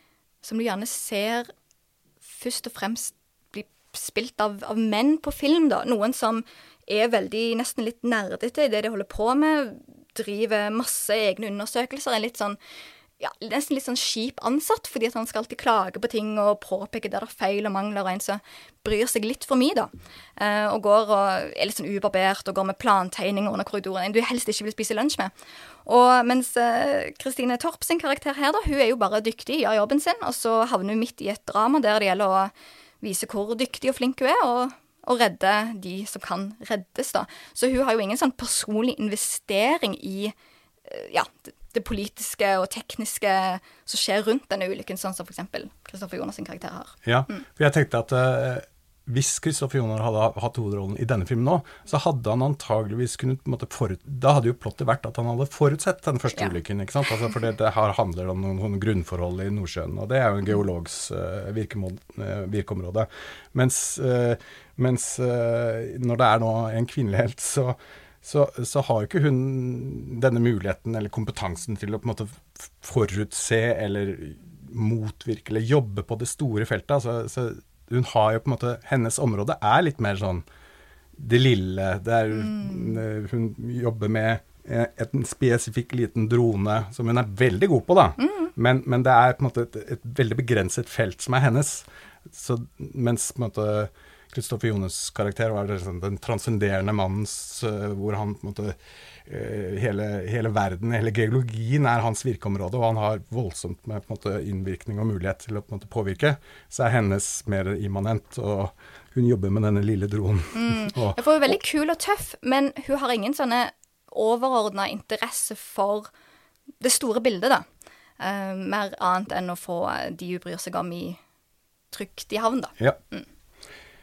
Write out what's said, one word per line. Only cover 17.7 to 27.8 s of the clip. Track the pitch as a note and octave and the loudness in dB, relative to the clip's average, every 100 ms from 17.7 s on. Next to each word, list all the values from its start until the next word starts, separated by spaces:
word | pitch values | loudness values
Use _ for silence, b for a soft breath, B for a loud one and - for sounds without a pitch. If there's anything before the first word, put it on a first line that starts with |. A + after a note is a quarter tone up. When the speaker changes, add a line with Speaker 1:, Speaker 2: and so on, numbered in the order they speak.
Speaker 1:
mangler, | G3 G#3 G3+ | -2 -4 -4
og | F#3 | -4
en | F#3 | -4
som | - G#3 - B B B - | -4 -6 -8 B B B -2
bryr | G#3 A#3+ | 0 0
seg | - G#3 | 0 -2
litt | C4+ - | -4 0
for | C4 | 2
mye, | C4+ C4+ | 4 2
da. | - - B B B B | -2 -6 B B B B
Eh, | G#3 G#3 G#3 | 0 2 0
og | G#3 G#3 | 2 6
går | G#3 G#3+ G3+ | 6 6 4
og | G3 F#3 D#2 - | 4 2 -2 -2
er | G3 | -4
litt | - | -2
sånn | D3+ | -4
ubarbert, | G3+ G3+ F#3+ F#3+ G3 - | -2 0 2 2 2 -2
og | F#3+ | -2
går | F#3+ | -2
med | G3 | 0
plantegninger | B3 G3 F3+ - F#3+ G3 G3+ | 4 4 2 -2 -2 0 0
under | G#3+ G3 | -2 -4
korridoren, | G3+ F#3+ F#3+ F#3+ | -4 -4 -4 0
en | |
du | G#3+ A#3 | 0 0
helst | B3 - | 0 -2
ikke | G#3 G#3+ | -4 -4
vil | G#3+ | -6
spise | A3 A3 | -4 0
lunsj | C#4 - | 0 0
med. | F#3+ - B B B B B | -4 -8 B B B B B
Og | A#3+ B3 B3+ A#3+ | 8 8 8 6
mens, | B3+ B3 B3 | 2 2 2
eh, | A#3 A#3 C#4+ C#4+ - - | 2 2 2 0 -2 -8
Kristine | C4+ C4 B3 A#3+ | -8 -4 -2 -2
Torp | E4 - | -2 -4